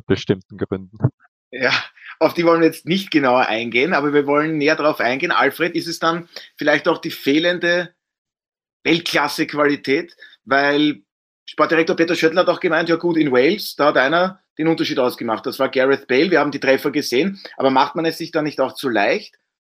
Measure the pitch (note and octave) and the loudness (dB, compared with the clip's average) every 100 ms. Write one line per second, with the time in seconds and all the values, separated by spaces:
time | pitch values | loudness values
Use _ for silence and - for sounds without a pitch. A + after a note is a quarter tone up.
0 | - G2 - F#2+ - G2 G2 F#2+ F#2 G#2+ | 0 -2 -2 -4 -6 -10 -8 -8 -10 -4
1 | C3 - _ _ _ C3 C3 - - - | -4 -4 _ _ _ -4 -2 -2 -6 -16
2 | - - D#3 D3+ E3+ E3 D#3+ D#3+ C#3 F#3+ | -16 0 0 2 2 4 4 2 -4 -4
3 | G3 D3+ C3+ B2+ - A2 A#2 A#2+ D3+ E3 | 0 0 2 2 2 -2 -2 0 2 2
4 | D3 D3 C#3+ D3 D#3 D#3 C#3+ D#3+ - - | 2 2 2 2 0 0 0 2 0 0
5 | A2+ C3+ F3 A2 C#3 - E3+ F3 D3 D#3 | -2 -2 -2 0 0 0 -4 -4 -8 -4
6 | E3 E3+ E3+ - - - D3 D3 E3+ D#3+ | -2 -2 -6 -18 -18 -4 0 2 2 -2
7 | D#3+ - C#3 D3+ F3 F3 F3 F3 E3+ _ | -4 -6 0 2 2 0 0 0 -2 _
8 | _ _ _ _ _ _ _ _ C3+ E3+ | _ _ _ _ _ _ _ _ 0 0
9 | - D#3+ D3 - D#3 D3 D3 C#3+ C3+ C#3 | 0 -2 -2 -2 -4 0 0 0 0 -2
10 | F3 _ - _ A2 C#3 C#3+ D3 D3+ C#3 | -2 _ -20 _ -2 0 2 2 0 -2
11 | _ _ _ _ - - D3+ E3 E3 F3 | _ _ _ _ -8 -2 2 2 2 2
12 | E3 E3+ D#3+ F3 F3 E3 F3+ D#3+ E3+ E3 | 0 2 2 2 0 0 0 0 0 0
13 | F3 D#3+ D3+ B2 C#3+ G#3 - - D3 D3 | 0 0 2 4 2 0 -4 -2 0 2
14 | C3 E3+ F#3 F#3+ _ - D#3+ D#3+ D3 D3 | 2 2 -2 -4 _ -4 -2 0 -2 -2
15 | B2 - A#2+ A2 C3 A#2 C3 C3 C3 C3+ | -2 -2 -6 -6 -6 -4 -2 0 2 0
16 | - B2+ F3+ D#3+ D3 C#3 C3 C3+ D3+ C#3+ | 0 0 2 2 0 -2 0 2 0 -4
17 | C3+ B2 F#3+ G3 - - C3 C3 C#3 - | -2 0 -2 -4 -12 -2 0 2 2 0
18 | D#3+ D#3 D#3+ D#3+ D3+ C#3 C3 - C#3 A2 | -4 -4 -6 -4 -4 -2 -4 -4 -4 0
19 | G#2+ G3 - _ _ _ | 0 0 -6 _ _ _